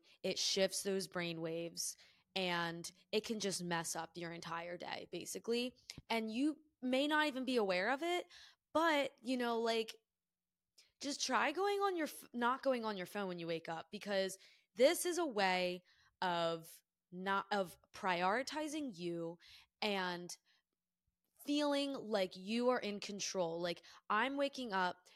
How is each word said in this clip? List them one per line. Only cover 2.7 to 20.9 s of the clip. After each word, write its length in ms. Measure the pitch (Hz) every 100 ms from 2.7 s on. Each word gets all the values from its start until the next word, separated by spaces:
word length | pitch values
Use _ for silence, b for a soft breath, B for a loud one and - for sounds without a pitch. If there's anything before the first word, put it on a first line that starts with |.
| 170 170 b b
it 140 | 214 -
can 140 | 220
just 220 | 196 180
mess 320 | 175 170 165
up 160 | 160 165
your 180 | - 170
entire 440 | 170 165 165 170 175
day, 300 | - - -
basically. 600 | 175 - 190 202 240 247 B B B -
And 220 | 226 220
you 260 | 220 294 302 - _
may 240 | 254 262 294
not 200 | 302 302
even 180 | 254
be 120 | 254 247
aware 340 | 202 180 202
of 120 | 269
it, 220 | 330 349 - B B B _
but, 380 | 302 330 294 269 -
you 140 | 220 262
know, 220 | 240 233
like, 360 | 226 226 220 - _ _ _ _ _ _ _ _ b _
just 220 | 277 285 -
try 260 | 240 240
going 280 | 311 403 403
on 160 | 392 349
your 100 | 294
f-, 220 | - -
not 300 | 240 240 254
going 220 | 269 254
on 120 | 220 202
your 100 | 180
phone 220 | 208 196
when 100 | 175
you 80 | 170
wake 220 | 165 -
up, 180 | 165 -
because 460 | 160 196 196 190 185 B B B -
this 280 | 262 349
is 140 | 349 339
a 80 | 330
way 560 | 208 190 185 180 180 b b b _
of 420 | 185 170 165 165 160 - _ _ _
not, 320 | 180 190 196 -
of 240 | 208 180 - _
prioritizing 1000 | - 196 175 180 220 269 - 311 311 285 170
you 400 | 175 170 165 175 B B B _
and 520 | 214 196 180 175 175 - b b _ _ _